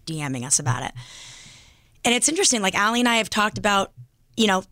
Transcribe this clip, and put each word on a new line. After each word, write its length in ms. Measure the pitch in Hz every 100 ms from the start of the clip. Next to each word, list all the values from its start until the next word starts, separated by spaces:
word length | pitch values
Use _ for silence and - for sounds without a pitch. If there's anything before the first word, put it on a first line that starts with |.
| -
D 200 | 160 143
Ming 160 | 131
us 140 | 123 -
about 240 | 147 120
it. 80 | 131 - - - - - - - - _ _ _
And 80 | -
it's 140 | 240 262
interesting, 340 | 330 392 233
like, 120 | 190
Allie 240 | 190 208 240
and 80 | 247
I 80 | 226
have 120 | 214
talked 280 | - 208 208
about, 340 | 208 196 190 - - _ _ -
you 100 | 214
know, 180 | 190 -